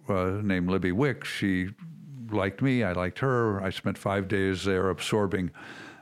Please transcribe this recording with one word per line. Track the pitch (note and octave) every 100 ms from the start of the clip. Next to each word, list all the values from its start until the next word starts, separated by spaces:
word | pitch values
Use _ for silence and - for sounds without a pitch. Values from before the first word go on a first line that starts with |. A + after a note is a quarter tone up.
| -
uh, | G2 F#2 G2+
named | G#2+ F#2+ F2+
Libby | F#2+ F#2
Wick. | F#2 C#3+ A#2
She | - - G2+ F#2 F#2 G#2 E3+ - - C3+ A#2
liked | G#2+ G2 F#2+
me, | C3+ B2+
I | G2+
liked | F2 F2+ -
her. | C3+ B2 A2+ G2
I | F#2+
spent | - G#2 F#2+
five | - G2 F#2
days | G#2 F#2+ F#2 F#2+
there | F#2 F#2+
absorbing | F2 - A2 G2+ G2 F2+ - - - - -